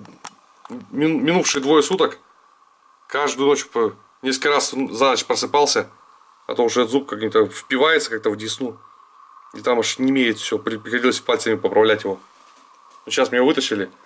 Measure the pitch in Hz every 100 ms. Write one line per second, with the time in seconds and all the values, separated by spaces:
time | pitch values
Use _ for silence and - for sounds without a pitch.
0 | 104 - - - _ _ - 123 - 139
1 | 156 151 143 180 214 143 131 156 147 185
2 | 151 - _ _ _ _ _ _ _ _
3 | - 135 143 123 139 143 - 117 107 -
4 | _ _ 131 131 147 143 - 127 135 110
5 | 135 117 - 117 117 143 147 113 - -
6 | _ _ _ _ - - 120 123 113 135
7 | 135 107 110 110 104 - - 131 156 156
8 | - 110 110 104 107 - 123 - - -
9 | - - - - - 107 110 120 110 -
10 | 131 135 120 110 - 110 - 110 110 120
11 | 123 - - 113 113 107 92 101 110 107
12 | 101 95 - _ - - _ _ _ -
13 | - - 127 123 131 156 - 104 92 -